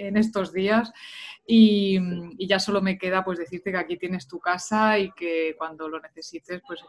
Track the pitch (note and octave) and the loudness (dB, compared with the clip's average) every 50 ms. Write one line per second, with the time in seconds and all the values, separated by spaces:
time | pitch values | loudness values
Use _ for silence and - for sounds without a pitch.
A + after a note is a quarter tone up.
0 | G3+ G3+ G3+ G#3 G#3+ A3 - G3+ F#3+ - - F#3 F#3+ G3 G#3+ A3+ A#3 A3+ - - | -6 -2 2 2 2 2 2 -2 -4 -2 -2 -2 0 2 2 2 0 -2 -6 -16
1 | - - - - - - - - _ - A#3 A3+ A3 G#3+ G#3 G3+ G3+ G3 F#3+ F#3+ | -20 -20 -18 -18 -18 -18 -20 -12 _ 4 8 8 10 10 8 6 2 2 2 0
2 | F3+ F3+ F3 E3+ E3+ E3+ - - F#3+ F3+ G3 F#3+ - - G3+ G3 F#3+ F#3+ F#3 F#3+ | 0 -2 -4 -6 -8 -10 -10 -6 -2 0 2 2 2 0 0 0 0 0 -2 -2
3 | - F#3 F#3 F#3 F#3 F#3+ F3+ E3+ E3+ - F#3 F3 - G3 F#3 F3+ E3+ D#3+ F3 F3 | -2 -2 -2 0 0 -2 -4 -6 -6 -8 -10 -10 -8 -4 -4 -4 -4 -4 -6 -6
4 | - F3 F#3 F3+ - - - E3+ - F3 F3+ F3+ - - G#3+ G#3+ G#3+ G#3+ G#3+ G#3 | -6 -6 -6 -6 -8 -10 -14 -8 -4 -2 -2 -2 -4 -2 0 2 2 4 2 2
5 | G3 F#3+ - - F3 E3+ E3 E3 D#3+ D#3+ D#3 - D#3+ D#3+ D#3+ D#3 D#3+ D#3 D#3 D#3+ | 0 -2 -6 -8 -6 -4 -2 -2 -2 -2 -4 -6 -10 -10 -10 -10 -10 -10 -10 -10
6 | D#3 D#3 _ D#3+ D#3+ - F3 E3 - - F3+ F3+ - - F3 D#3+ - | -12 -14 _ -20 -18 -16 -16 -16 -14 -12 -14 -12 -12 -12 -14 -14 -14